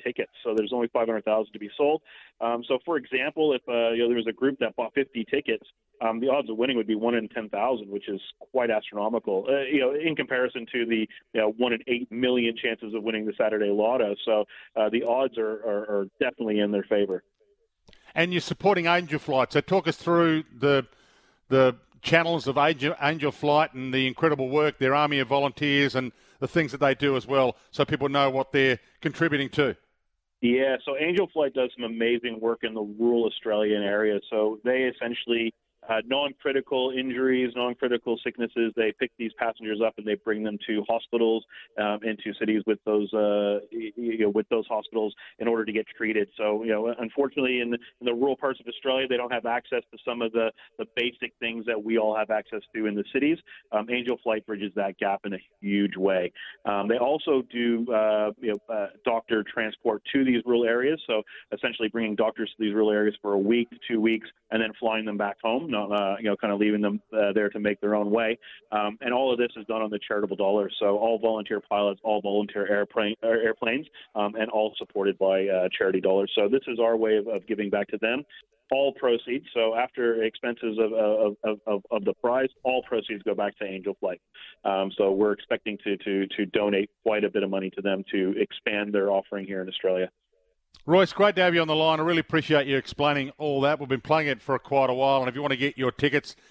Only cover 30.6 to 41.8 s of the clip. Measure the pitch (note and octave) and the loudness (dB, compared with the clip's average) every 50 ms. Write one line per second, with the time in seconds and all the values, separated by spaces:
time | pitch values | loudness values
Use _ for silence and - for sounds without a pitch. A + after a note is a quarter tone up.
30.6 | C3+ C3+ C3 B2 - D3 C3+ C#3 D#3 E3+ F3 G3+ F3+ - - D#3+ D3 C3+ C3 C3+ | 4 2 0 -2 -4 -6 -4 -2 -2 0 2 0 0 0 0 0 0 0 0 0
31.6 | B2+ B2 - B2 A#2+ A2+ A2+ A2+ A#2 A#2 B2 A#2 B2 A#2+ A2+ A2 A2+ A#2 A2+ - | -2 -2 -4 -6 -8 -6 -2 0 0 2 2 0 -2 -6 -6 -2 -2 -2 -2 -2
32.6 | A#2+ A2+ A2 A2 G#2 G#2 G#2 G#2+ A#2 A#2+ A#2+ A#2 A#2 G#2 - - - A2+ G#2+ G#2+ | -4 -6 -6 -6 -6 -6 -4 0 2 2 4 2 2 0 -2 -4 -4 -2 0 2
33.6 | G#2+ G#2+ G#2+ G#2 G2+ G2+ G2+ G#2+ G#2+ G#2+ G#2 G2 - - A#2 G#2+ G#2+ G#2+ A2 G#2+ | 2 2 2 0 0 0 0 2 2 2 0 -2 -4 -2 0 0 0 0 0 -2
34.6 | G#2+ B2 B2+ C3 C3 B2 A2+ - A#2+ A#2+ A#2 - - A#2+ A#2+ A#2 A#2 A2+ - _ | -2 0 0 2 0 -2 -4 -4 -6 -6 -6 -6 -2 -2 0 0 0 -2 -6 _
35.6 | _ _ _ _ - - A2+ A2 A2 A#2+ C3+ C#3 C#3+ C#3 C3 _ - C#3+ C3+ C3+ | _ _ _ _ -6 -4 -2 -2 -2 -2 -2 -2 -2 -4 -6 _ -4 -2 -2 -2
36.6 | B2+ - C#3 C3 B2+ C3 C3 C3 C3 C3 A#2+ B2+ C3 C3 C3 B2+ B2+ A#2+ B2 B2 | -2 -2 -2 -2 0 -2 -2 -4 -4 -4 -2 0 2 2 2 2 0 -2 -2 -2
37.6 | B2 B2 A#2+ - C3+ A#2+ A#2+ A#2 - A#2+ A2+ - - B2 - - A#2 A#2 - A#2+ | -2 -2 -2 -2 -2 -2 -2 -2 -2 -4 -4 -4 -4 -6 -6 -4 -6 -4 0 0
38.6 | A#2 A2+ - A#2 A2 G#2+ - - C3 - _ - A#2 A2 - - A#2+ A#2 A2 - | 0 0 0 0 0 0 -2 -2 -6 -6 _ -8 -8 -8 -6 -4 -4 -4 -4 -6
39.6 | A2+ G#2+ G#2+ G#2 A2+ A2 - A2+ G#2+ G#2+ G#2 G2+ - A2+ G#2+ G#2+ A2 G#2+ G#2 G#2 | -6 -6 -2 0 0 -2 -2 -4 -4 -4 -4 -4 -2 -4 -4 -2 -4 -6 -6 -6
40.6 | - - A2 G#2+ G#2 - A2+ A2+ - - A#2+ A#2 A#2 A2+ A2+ A2 - _ - - | -6 -4 -4 -2 -2 -2 -2 -4 -2 -2 0 2 2 2 2 0 -4 _ -18 -20
41.6 | - - _ G#2 | -20 -10 _ -4